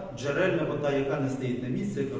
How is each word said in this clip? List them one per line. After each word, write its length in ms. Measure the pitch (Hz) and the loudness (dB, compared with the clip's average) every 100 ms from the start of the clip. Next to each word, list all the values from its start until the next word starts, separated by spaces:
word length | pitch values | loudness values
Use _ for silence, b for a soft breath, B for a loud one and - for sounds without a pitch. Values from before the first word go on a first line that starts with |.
| - 123 | -8 -6
джерельна 460 | 143 156 185 165 | -2 2 4 2
вода, 260 | 151 147 147 | 0 0 2
яка 300 | 135 135 147 | 2 2 0
не 100 | 131 | 0
стоїть 320 | 123 127 120 | 0 0 -2
на 60 | 123 | -2
місці, 320 | 196 - 143 | -2 -2 0
яка 140 | 135 - | -2 -2